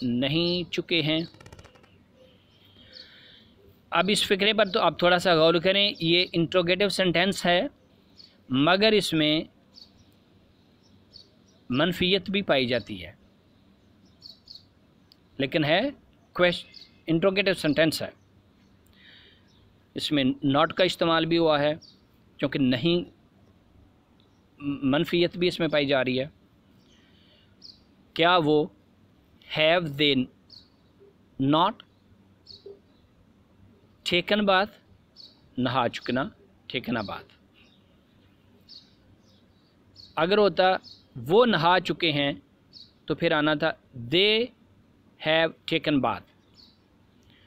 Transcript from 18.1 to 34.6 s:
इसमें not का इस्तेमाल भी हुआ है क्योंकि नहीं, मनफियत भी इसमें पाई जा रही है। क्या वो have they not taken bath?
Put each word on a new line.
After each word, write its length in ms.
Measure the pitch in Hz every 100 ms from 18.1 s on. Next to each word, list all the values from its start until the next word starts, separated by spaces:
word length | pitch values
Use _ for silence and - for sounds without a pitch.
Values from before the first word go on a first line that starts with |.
| - _ _ _ _ _ _ _ _ - - - _ _ _ _ _ _ 139
इसमें 280 | - 151 131 139 139
not 260 | 139 165 -
का 60 |
इस्तेमाल 420 | 180 - 170 165 165
भी 120 | 170
हुआ 200 | 160 147
है 140 | 147 156 - - _ _ _ -
क्योंकि 200 | 139 151
नहीं, 460 | 127 127 165 175 - _ _ _ _ _ _ _ - _ _ _ _ _ _ -
मनफियत 800 | 143 135 135 143 170 175 170 175
भी 100 | 175
इसमें 220 | 170 165
पाई 160 | 151 139
जा 160 | 139
रही 160 | 127 127
है। 140 | 139 _ _ _ _ _ _ _ _ _ _ _ _ _ - - _ _ _ -
क्या 220 | 165 180
वो 320 | 151 151 151 _ _ _ _ _ _ _ -
have 380 | 156 156 180 160 139
they 160 | 147 131 127 _ _ - _ _ _ _ - _ _ -
not 440 | 135 156 190 - - _ _ _ _ _ - - - - _ _ _ _ _ _ _ _ - _ _ _ -
taken 360 | 175 175 208 196
bath? 240 | 185